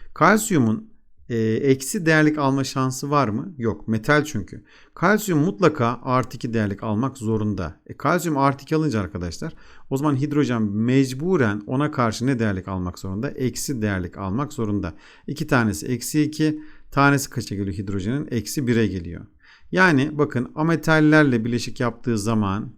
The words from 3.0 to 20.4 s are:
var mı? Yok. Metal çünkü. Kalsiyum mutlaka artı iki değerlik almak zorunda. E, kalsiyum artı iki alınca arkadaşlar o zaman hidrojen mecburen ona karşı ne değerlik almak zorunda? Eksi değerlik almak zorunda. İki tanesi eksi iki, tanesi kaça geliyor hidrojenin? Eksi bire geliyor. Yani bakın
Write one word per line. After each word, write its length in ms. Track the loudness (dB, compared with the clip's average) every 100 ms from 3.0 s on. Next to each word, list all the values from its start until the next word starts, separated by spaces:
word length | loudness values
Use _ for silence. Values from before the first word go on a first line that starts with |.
| 0
var 160 | 2 2
mı? 260 | -2 -6 -4
Yok. 300 | -4 -4 -2
Metal 360 | -2 2 2
çünkü. 400 | 2 -6 -8 -14 -20 -20 -20
Kalsiyum 460 | -2 0 2 2 2
mutlaka 600 | 0 2 2 4 0 -2
artı 320 | -2 0 -2 -6
iki 160 | -4
değerlik 300 | -2 -2 -2
almak 340 | -4 -2 -2 -4
zorunda. 580 | -2 0 0 -2 -6 -10 -18
E, 100 | -4
kalsiyum 400 | 0 0 0 2
artı 260 | 2 0
iki 120 | -2 0
alınca 240 | 2 0
arkadaşlar 540 | -2 -4 -6 -6 -10 -12 -20 -20 -6
o 80 | -2
zaman 180 | 0 0
hidrojen 460 | 0 0 2 0
mecburen 1000 | 0 0 2 4 2 -2 0 2 2 0 -2
ona 240 | -2 0
karşı 340 | 0 -2 0 0
ne 120 | 0
değerlik 280 | 0 -2 -4
almak 320 | -4 -4 -6
zorunda? 300 | -8 -6 -6
Eksi 520 | -4 -4 -4 -6 -2
değerlik 360 | -2 -2 -4 -6
almak 360 | -4 -4 -4
zorunda. 400 | -4 -2 -2 -4 -8 -18 -16 -10
İki 200 | -6 2
tanesi 380 | 2 2 0 -4
eksi 360 | -4 -2 0
iki, 400 | 0 0 0 0 -10 -20 -6
tanesi 380 | 2 4 4 0
kaça 260 | -6 -6 -4
geliyor 220 | -4 -4
hidrojenin? 500 | -4 -4 -2 -4 -4
Eksi 360 | -6 -4 -4 0
bire 200 | 2 2
geliyor. 380 | -2 -8 -12 -16 _ _ _ -4
Yani 460 | 2 4 4 2 0
bakın 340 | -2 -2